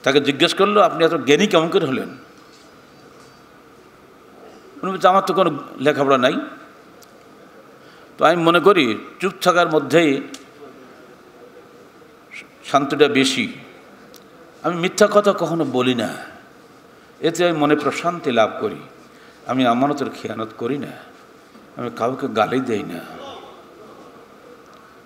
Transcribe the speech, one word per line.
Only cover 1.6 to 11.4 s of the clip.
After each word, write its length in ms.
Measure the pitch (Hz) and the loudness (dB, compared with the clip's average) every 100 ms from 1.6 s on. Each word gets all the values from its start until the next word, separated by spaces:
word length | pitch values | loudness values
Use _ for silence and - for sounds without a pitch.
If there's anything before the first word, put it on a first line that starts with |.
| 165 | 2
করে 180 | 185 151 | 0 0
হলেন?" 220 | 131 87 - - - - - - - - - - - - - - - - - - - - - - - - - - - | -4 -8 -14 -20 -20 -20 -20 -20 -20 -20 -20 -20 -20 -20 -20 -20 -20 -20 -20 -20 -20 -20 -20 -20 -20 -20 -20 -20 -12
উনি 100 | 185 | -8
বলছে, 160 | 185 180 | 2 4
"আমার 140 | 190 196 | 4 2
তো 80 | |
কোনো 240 | 175 175 139 - - | 0 0 -2 -12 -2
লেখাপড়া 380 | 139 139 139 135 | -2 0 2 2
নাই।" 180 | 127 185 - - - - - - - - - - - - - - - - - - | 2 -2 -8 -18 -20 -20 -20 -20 -20 -20 -20 -20 -20 -20 -20 -20 -20 -20 -20 0
তো 60 | |
আমি 120 | 143 175 | 2 4
মনে 240 | 165 170 | 2 4
করি 380 | 165 185 123 104 - - | 4 4 0 -2 -10 -8
চুপ 120 | 190 - | -8 -2
থাকার 260 | 180 175 170 | 0 2 2
মধ্যেই 520 | 156 135 156 160 135 - - - - - - - - - - - - | 0 2 2 4 0 -6 -18 -20 -20 -20 -20 -20 -20 -20 -20 -20 -20